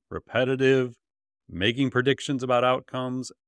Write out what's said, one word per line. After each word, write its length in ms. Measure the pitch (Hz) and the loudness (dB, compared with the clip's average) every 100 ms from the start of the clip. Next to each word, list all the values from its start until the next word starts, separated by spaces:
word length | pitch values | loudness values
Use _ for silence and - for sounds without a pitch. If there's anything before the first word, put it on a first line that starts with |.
| _ | _
repetitive, 840 | 85 - 117 127 131 131 131 127 - _ _ _ _ - | -12 -4 -2 0 2 4 4 0 -6 _ _ _ _ -14
making 440 | 87 104 120 131 | -2 0 0 0
predictions 500 | 123 131 131 - 135 | 2 0 0 -4 -4
about 220 | 127 123 | 0 2
outcomes, 680 | 127 127 - 131 127 127 120 - | 2 0 -4 -8 -6 -8 -10 -16